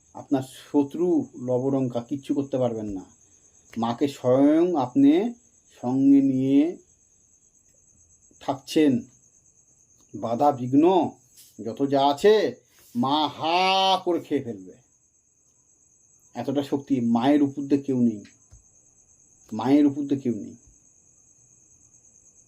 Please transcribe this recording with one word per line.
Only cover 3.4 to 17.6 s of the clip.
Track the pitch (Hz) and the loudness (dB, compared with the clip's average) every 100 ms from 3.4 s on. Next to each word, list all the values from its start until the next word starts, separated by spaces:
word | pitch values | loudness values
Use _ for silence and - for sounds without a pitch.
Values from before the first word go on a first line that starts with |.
| _ _ _ 117 | _ _ _ -6
মাকে | 113 117 143 | -4 -2 -4
স্বয়ং | 131 127 131 143 160 180 160 | -2 0 4 4 4 2 0
আপনি | 123 139 139 165 240 - _ _ _ - | -2 4 4 4 0 -8 _ _ _ -10
সঙ্গে | 123 135 139 139 | -4 0 4 4
নিয়ে | 135 131 135 139 160 - _ _ _ _ _ _ _ _ _ _ _ _ _ _ _ _ | 4 0 2 2 2 -4 _ _ _ _ _ _ _ _ _ _ _ _ _ _ _ _
থাকছেন, | - 135 - 160 147 117 - _ _ _ _ _ _ _ _ _ _ | -10 -10 -4 2 2 2 -4 _ _ _ _ _ _ _ _ _ _
বাধা | - 113 117 147 | -12 -6 0 0
বিঘ্ন | 131 123 139 170 185 139 - _ - - - | 0 0 4 4 4 0 -8 _ -20 -20 -14
যত | 110 110 139 | -12 -6 -2
যা | 139 139 | 2 2
আছে | 139 202 214 147 - _ _ _ 120 | 2 4 4 2 -6 _ _ _ -4
মা | 127 151 143 | 0 0 -2
হা | - 156 175 185 190 190 185 | -4 -2 0 2 2 2 0
করে | 180 170 | 0 -4
খেয়ে | - 143 | -2 -6
ফেলবে। | 120 101 90 - _ _ _ _ _ _ _ _ _ _ _ _ _ _ _ | -6 -14 -16 -20 _ _ _ _ _ _ _ _ _ _ _ _ _ _ _
এতটা | 120 139 139 | -12 -6 -6
শক্তি | 139 143 - 127 | -4 -8 -4 -2
মায়ের | 117 117 135 147 | 0 0 2 2
উপর | 139 143 | 2 -4